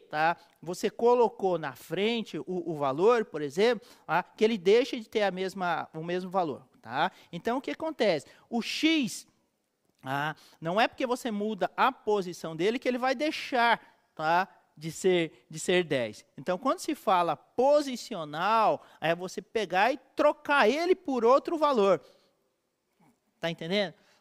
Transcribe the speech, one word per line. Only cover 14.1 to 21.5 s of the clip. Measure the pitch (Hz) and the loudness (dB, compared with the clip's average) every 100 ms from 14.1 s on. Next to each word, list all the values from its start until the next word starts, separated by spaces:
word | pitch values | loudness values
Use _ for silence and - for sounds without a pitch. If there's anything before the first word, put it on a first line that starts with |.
tá, | - 156 175 190 _ _ _ | -6 0 2 0 _ _ _
de | 160 | -12
ser, | - 185 180 160 - - | -2 2 2 0 -6 -20
de | 156 | -8
ser | - 180 | 0 0
dez. | 165 135 113 107 - - | 2 -2 -4 -8 -20 -12
Então, | 143 185 | -6 -4
quando | 262 349 | -2 -4
se | - | -4
fala | 294 - 185 170 | -4 0 2 2
posicional, | 147 _ - 269 294 277 240 - 196 151 151 190 226 202 143 - - | -2 _ 0 4 4 2 -6 -10 -10 -8 -4 0 2 2 2 -4 -4
é | 151 | -2
você | 170 180 - | -2 -4 -12
pegar | - 226 185 180 226 | -8 -6 -2 2 2
e | - _ | 0 _
trocar | - 294 302 - 285 220 | 0 2 2 0 2 4
ele | 285 349 | 2 2
por | 370 - 254 | 0 -2 2
outro | 226 277 311 | 4 4 2